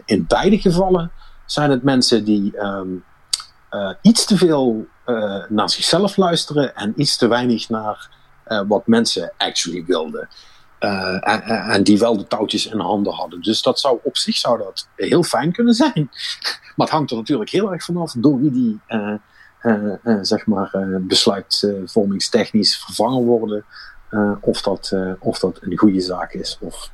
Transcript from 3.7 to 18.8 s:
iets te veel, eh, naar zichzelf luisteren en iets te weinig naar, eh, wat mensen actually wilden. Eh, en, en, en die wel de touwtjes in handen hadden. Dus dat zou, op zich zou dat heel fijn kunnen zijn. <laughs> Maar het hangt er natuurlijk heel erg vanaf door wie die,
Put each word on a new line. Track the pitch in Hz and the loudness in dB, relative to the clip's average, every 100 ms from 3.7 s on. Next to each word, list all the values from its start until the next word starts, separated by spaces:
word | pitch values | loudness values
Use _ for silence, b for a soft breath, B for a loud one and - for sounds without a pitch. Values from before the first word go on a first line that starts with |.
| 101 98 - | -6 -6 4
iets | 202 220 - | 6 6 4
te | 180 | 4
veel, | 175 147 127 110 - _ - | 4 4 2 0 -6 _ -4
eh, | 113 104 98 - | -2 -2 -4 -2
naar | 107 98 | 0 0
zichzelf | - - 165 202 196 | 0 0 2 2 2
luisteren | 180 165 - 147 135 - | 2 0 0 -2 -2 -2
en | 110 147 | -4 0
iets | 143 - | 0 2
te | 113 | 2
weinig | 120 123 110 - | 2 2 0 -2
naar, | 110 107 101 - b b _ | -4 -4 -8 -14 b b _
eh, | - 107 101 | -4 -4 0
wat | 101 - | 0 4
mensen | 113 113 - 85 - | 4 2 -2 -6 -4
actually | 90 - 87 87 82 | -4 -4 -4 -6 -2
wilden. | 85 78 71 - b b b b _ | -2 -2 -8 -14 b b b b _
Eh, | 104 95 92 92 - | -2 -2 -4 -2 -2
en, | 107 | -2
en, | 110 107 | -2 -4
en | 90 101 | 0 2
die | 92 104 | 4 6
wel | 117 104 | 4 2
de | 92 | -2
touwtjes | 117 101 98 - | -4 -2 -2 -4
in | 107 | -4
handen | 90 101 98 | -2 -2 -2
hadden. | - - 87 | -4 -10 -6
Dus | 92 107 | -2 0
dat | 131 - | 0 0
zou, | 143 117 | 0 0
op | 131 - | -2 -4
zich | - - | -2 -2
zou | 135 113 | 0 -2
dat | 95 - - - | -4 -12 -14 -6
heel | 92 175 | 0 2
fijn | 160 - 165 | 2 0 0
kunnen | 202 240 | 2 2
zijn. | 226 294 - 139 | 4 2 2 -4
<laughs> | - - - - - - - | -6 -10 -8 -8 -10 -8 -2
Maar | - | 0
het | 156 | 0
hangt | 135 | 0
er | 113 | -4
natuurlijk | 110 131 - | -2 -2 -2
heel | 180 202 | -2 -2
erg | 165 | -4
vanaf | - 175 165 120 | -6 -6 -4 2
door | 135 127 | 2 4
wie | 147 | 2
die, | 127 117 107 | 2 0 -2